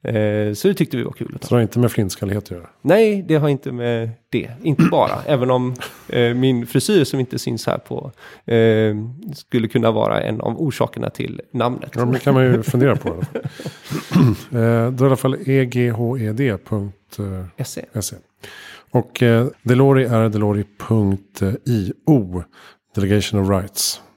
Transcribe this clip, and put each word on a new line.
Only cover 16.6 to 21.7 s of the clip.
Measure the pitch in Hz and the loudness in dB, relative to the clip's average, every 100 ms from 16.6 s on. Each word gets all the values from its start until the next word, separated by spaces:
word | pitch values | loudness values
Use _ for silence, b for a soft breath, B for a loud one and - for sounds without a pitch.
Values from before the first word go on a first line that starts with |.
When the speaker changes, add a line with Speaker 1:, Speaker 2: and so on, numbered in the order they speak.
| - | -4
Speaker 2:
punkt | 107 101 95 _ - | -6 -4 -12 _ -10
se. | 101 92 92 - | -8 -8 -10 -10
Speaker 1:
S | 131 - | -10 -10
E. | - | -10
Speaker 2:
S | 110 95 | -8 -8
E. | 95 _ _ B B B B B | -10 _ _ B B B B B
Och, | 127 - - | -2 -2 0
eh, | 120 117 127 - | 4 4 2 -4
Delori | 113 127 135 135 | 2 4 6 4
är | 123 113 113 | 4 2 2
delori | 104 104 104 101 _ | 2 0 0 -4 _
punkt | - 113 101 98 - - 95 117 | -2 2 2 0 -6 -6 -4 -4
I | - | -2